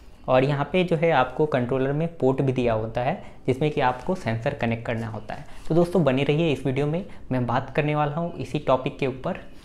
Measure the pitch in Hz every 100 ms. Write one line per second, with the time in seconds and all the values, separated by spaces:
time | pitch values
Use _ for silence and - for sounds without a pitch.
0 | - - - 131 135 143 143 185 180 160
1 | 165 143 127 - 151 135 123 135 135 147
2 | 165 - 127 135 135 127 117 110 113 123
3 | 123 196 - - - 127 151 147 127 127
4 | - 185 - 113 143 139 117 113 - 113
5 | 113 107 - - - - - 165 175 190
6 | 139 127 143 147 170 127 139 135 147 170
7 | 202 - - 127 120 127 135 - 147 147
8 | 147 147 170 - 123 151 147 131 139 -
9 | 135 131 165 185 - -